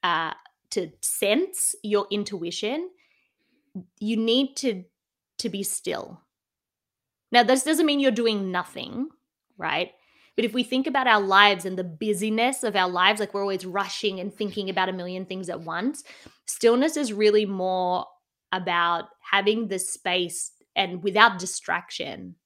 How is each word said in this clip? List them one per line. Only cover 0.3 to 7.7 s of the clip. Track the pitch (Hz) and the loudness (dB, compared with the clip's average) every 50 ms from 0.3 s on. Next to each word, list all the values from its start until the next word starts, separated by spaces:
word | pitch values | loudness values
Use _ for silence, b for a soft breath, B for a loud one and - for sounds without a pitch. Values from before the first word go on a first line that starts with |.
| - - _ - _ _ _ _ | -8 -12 _ -20 _ _ _ _
to | - 208 180 156 - _ | -4 -4 -4 -4 -10 _
sense | - - - - - 196 208 277 370 381 - - - - - - | -6 -6 -4 0 2 2 2 2 0 -2 -4 -4 -4 -4 -4 -4
your | - 208 208 202 196 - | -4 0 0 0 0 0
intuition, | 202 208 202 208 208 180 170 175 175 - - 247 262 311 349 370 _ _ _ _ _ _ _ _ _ _ _ _ _ _ _ _ _ 190 180 _ _ _ | -4 -4 -4 -4 -6 -6 -6 -6 -6 -4 -4 -4 -4 -4 -6 -8 _ _ _ _ _ _ _ _ _ _ _ _ _ _ _ _ _ -16 -16 _ _ _
you | 208 214 233 | -4 -2 -2
need | 220 226 226 226 254 277 269 - | 0 2 2 4 2 2 0 -4
to, | - - 254 214 185 180 _ _ _ _ _ _ _ _ _ _ - | -4 -2 -2 -2 -2 -8 _ _ _ _ _ _ _ _ _ _ -8
to | - 220 | -8 -6
be | 180 196 | -6 -4
still. | 196 - - - - - - - - - - - _ _ _ _ _ _ _ _ _ _ _ _ _ _ _ _ _ _ _ _ _ _ | -6 -6 -6 -6 -6 -6 -6 -6 -8 -12 -16 -20 _ _ _ _ _ _ _ _ _ _ _ _ _ _ _ _ _ _ _ _ _ _
Now, | - 240 | 4 4
this | 240 220 262 269 - | 6 6 4 2 4
doesn't | 302 | 0